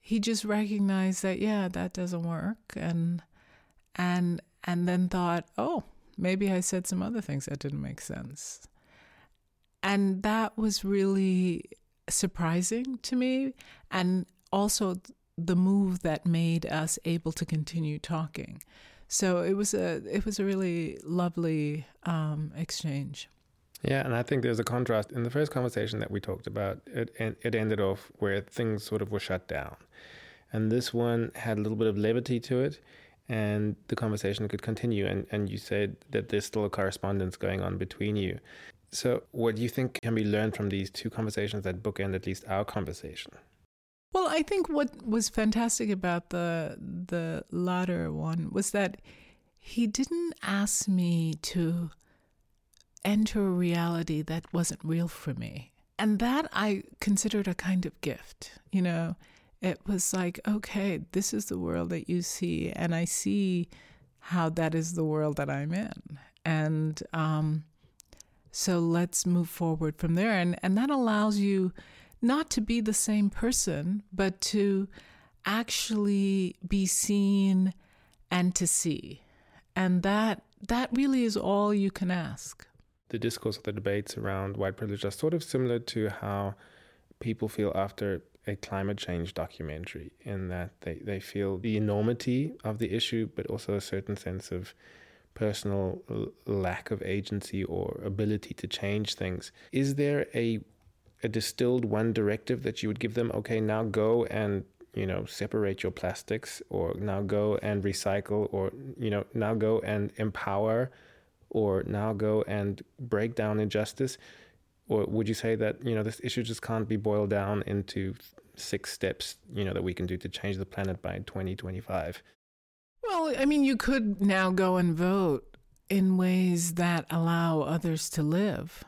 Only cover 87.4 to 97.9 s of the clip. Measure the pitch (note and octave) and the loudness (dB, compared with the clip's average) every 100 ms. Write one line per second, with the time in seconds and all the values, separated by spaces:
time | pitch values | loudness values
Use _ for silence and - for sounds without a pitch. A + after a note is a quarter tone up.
87.4 | A2 - G#2 F#2+ G2 - G2+ F#2 - _ | -4 0 0 0 -2 -2 -4 -4 -6 _
88.4 | - G2+ - G2 G2 G2+ - F2 E2+ - | -8 -8 -4 -4 -2 -4 -4 -4 -4 -4
89.4 | E2 - D#2+ D#2 F#2 - D2+ _ - G2 | -8 -6 -8 -8 -10 -12 -14 _ -8 -6
90.4 | F#2 F2+ F2+ _ F2+ E2 G#2 G2 - G2+ | -4 -4 -6 _ -8 -8 -6 -6 -4 -2
91.4 | G2 F#2 A2+ G#2+ G#2+ G#2 A2 A#2+ - B2 | -2 -2 0 2 2 2 2 0 0 0
92.4 | D#3 - A2 A2 G#2+ G#2+ - A2+ G#2 - | 0 -4 -6 -4 -2 0 0 0 -2 -4
93.4 | - G#2 - G2+ - G2 F#2+ G2+ - F#2 | -6 -6 -2 -4 -2 -6 -4 -6 -6 -8
94.4 | - F2+ F#2+ - - - - - _ - | -6 -8 -8 -16 -20 -20 -20 -20 _ -2
95.4 | G#2+ G#2 G#2 G2 F#2+ - - A2+ G#2 - | -2 -2 -2 0 -2 -4 -8 -6 -6 -8
96.4 | - G2+ F#2 F2 - G2+ F#2+ G2+ G2 G2+ | -4 0 0 -4 -4 -6 -2 -2 -2 -6
97.4 | - G2 F#2+ F2 F#2 | -4 -4 -2 -2 -4